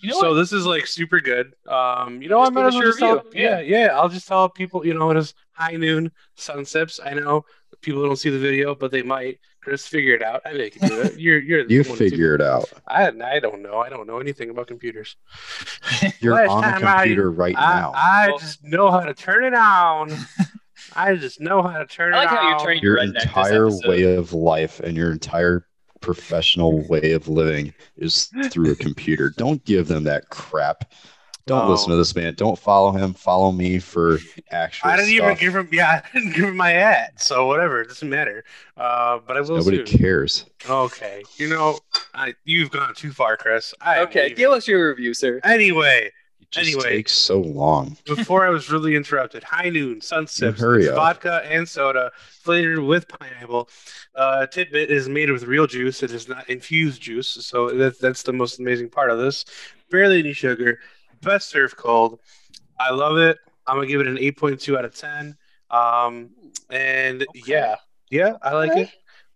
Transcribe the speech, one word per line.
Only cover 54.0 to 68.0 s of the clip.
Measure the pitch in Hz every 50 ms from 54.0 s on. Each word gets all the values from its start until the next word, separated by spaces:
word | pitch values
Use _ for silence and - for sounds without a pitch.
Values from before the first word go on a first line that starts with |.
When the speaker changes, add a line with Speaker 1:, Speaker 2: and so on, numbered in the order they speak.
| - _ -
Speaker 2:
Uh, | 135 135 135 135 135 135
Tidbit | 135 - 185 180 143 143 147 156 -
is | 147 139 131 131
made | 139 151 151 143
with | 135 123 120
real | 120 131 151 156
juice. | 135 123 127 127 131 127 - 135
It | 120
is | 117 117 117
not | 123 131 127 131
infused | - 127 123 - - 160 160 160 147 127 -
juice, | - 117 113 123 131
so | - - 110 - - 123 120 120 120
that, | 123 127 135 131 123 -
that's | 131 127 127 -
the | - 127 127
most | 127 123 120 - 123
amazing | 123 123 123 120 120 117
part | - 143 139 120
of | 117
this. | 117 127 139 139 - - - - - - - - _ _ -
Barely | - 185 202 196 185 175
any | 156 147 143
sugar. | - - 127 123 113 120 120 117 - - - _ _ _ _ _ _
Best | - 180 202 196 - -
served | - 147 135 131 -
cold. | - - 120 117 117 117 113 113 - _ _ - _ _ _ - - _ _ _ -
I | 127 131 127
love | 135 147 147 156
it. | 165 165 165 160 - _ _ _ _ -
I'm | 127 131
gonna | 139 139
give | 131 143 143
it | 135
an | 127 131
eight | 127 135 143 139
point | - 151 143 135 135
two | - 143 139
out | 127 120
of | 117 -
ten. | - - 147 147 147 147 147 147 _ _ _ _ _ _ -
Um, | 123 120 120 120 120 120 120 120 120 120 117 120 - _ - - - - _ -
and | 127 135 135 135 131 131 131 131 127 127 139
Speaker 1:
Okay. | 135 - 127 113
Speaker 2:
yeah, | 123 147 151 131 110 107 - _ _ _ _